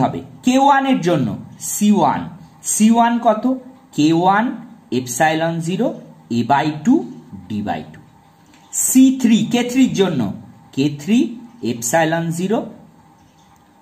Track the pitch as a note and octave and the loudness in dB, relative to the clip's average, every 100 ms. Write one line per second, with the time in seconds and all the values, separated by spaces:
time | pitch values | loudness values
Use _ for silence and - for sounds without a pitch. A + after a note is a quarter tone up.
0 | B2 F2 - - - C4 C#4 C#4 C4+ C4 | 0 -2 -12 -6 0 2 4 4 2 0
1 | E3 E3 A#2 F2+ - - - - G#3 G3 | 0 0 -2 -6 -12 -14 -10 -2 2 4
2 | D3 F2+ E2 - - - - - G#3+ A3+ | 2 0 -6 -14 -20 -16 -6 2 4 4
3 | A#3 A#3+ A#3 G#3+ B3+ C4 - - _ - | 2 2 0 0 0 -4 -8 -20 _ 0
4 | D3+ E3 F3+ G3+ A#3+ - - - - A#2+ | 2 2 2 2 0 -6 -14 -20 -8 -6
5 | B2+ - D#3+ D#3+ E3 E3 E3 F#3 A#3+ - | -4 0 0 0 -2 -4 -4 -2 -2 -4
6 | - - - A#2 A#2+ C#3 D#3 D3+ - D4+ | -16 -20 -6 -4 0 0 0 -2 2 2
7 | - - - - - G#2 G2 D#2+ D#2 - | 0 -14 -20 -20 -10 -8 -6 -8 -10 -20
8 | - _ _ _ _ - _ - - B3+ | -20 _ _ _ _ -20 _ -6 0 6
9 | C4 C4 A3 G#3+ D3+ A#3+ A#3+ B3+ B3 D#3+ | 6 4 2 2 2 -2 -2 2 2 2
10 | F#3+ D3 G2+ - - - - - D3 C#3+ | 0 0 -4 -8 -16 -20 -14 -4 -4 -4
11 | E3+ A#3 D#4+ - - - A2 B2 - D#3+ | -2 0 0 -4 -18 -10 -8 -6 -2 0
12 | D#3+ E3 E3 E3 F#3+ A3+ A#3+ - - _ | 0 -2 -4 -4 -2 -4 -6 -14 -20 _
13 | _ _ _ _ _ _ _ _ | _ _ _ _ _ _ _ _